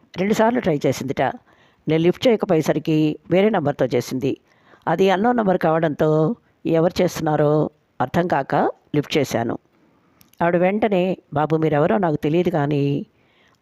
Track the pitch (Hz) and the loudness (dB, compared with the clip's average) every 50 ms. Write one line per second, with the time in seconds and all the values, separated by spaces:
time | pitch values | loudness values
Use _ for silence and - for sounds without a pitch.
0 | _ _ - - 185 202 214 - 220 220 240 254 202 190 156 143 - 143 127 - | _ _ -6 -4 -2 -2 2 2 2 2 2 0 -2 -2 -2 0 0 -2 -2 -2
1 | 131 131 139 - 139 123 - - _ _ _ _ _ _ _ _ - - 156 160 | -4 -6 -4 -2 -2 -2 -4 -6 _ _ _ _ _ _ _ _ -4 -2 0 2
2 | 165 175 180 - - 262 226 202 - - 180 160 151 - 160 156 - - 156 156 | 2 0 0 2 2 2 2 2 0 0 0 0 2 0 -2 -2 -2 -2 0 0
3 | 156 151 156 - _ - 165 185 196 220 220 185 147 143 143 - 143 123 - 123 | 0 0 -2 -4 _ -2 0 2 2 2 2 0 -2 -2 -2 -2 -2 0 0 -2
4 | 117 - 135 131 123 135 107 - _ _ _ _ _ _ - - - - 160 170 | -2 -2 -6 -4 -4 -4 -4 -6 _ _ _ _ _ _ -20 -10 -4 -4 0 2
5 | 190 196 190 180 208 240 247 240 220 190 180 180 - 165 160 165 165 160 143 - | 2 2 2 2 0 0 0 0 0 0 0 2 2 0 0 2 0 -2 0 0
6 | 160 156 156 156 156 156 240 - _ _ _ _ - 165 165 160 160 185 175 - | 0 2 2 2 2 0 -2 -4 _ _ _ _ -4 -2 0 2 2 0 0 0
7 | 185 170 - - 160 156 151 151 151 147 151 156 147 - _ _ _ _ _ - | -2 -2 -2 -4 -2 -2 0 2 2 2 2 2 0 -2 _ _ _ _ _ -6
8 | 123 127 - 175 175 180 - 147 135 - - 151 220 370 - _ _ _ - 147 | -6 -2 -2 -2 0 0 0 -2 -2 0 0 0 0 0 -4 _ _ _ -4 -4
9 | 139 - - 156 135 - - 113 117 117 117 - _ _ _ _ _ _ _ _ | -4 -2 0 -2 -2 0 -2 -4 -2 -4 -6 -8 _ _ _ _ _ _ _ _
10 | _ _ _ _ - _ _ - 170 170 175 170 175 185 196 214 240 220 202 180 | _ _ _ _ -20 _ _ -2 -2 0 2 2 2 2 0 0 0 0 0 0
11 | 175 190 175 - - - - 143 151 147 160 160 160 160 160 143 151 180 220 214 | 0 0 -2 -6 -8 -8 -4 -2 -2 0 0 0 0 2 2 2 2 2 2 0
12 | 190 170 147 147 - 151 151 175 180 185 185 156 143 143 151 143 139 143 143 - | 0 0 -2 -2 -2 0 0 0 0 0 0 0 0 0 0 0 0 0 -2 -4
13 | 214 - _ _ _ _ _ _ _ _ _ - | -6 -10 _ _ _ _ _ _ _ _ _ -6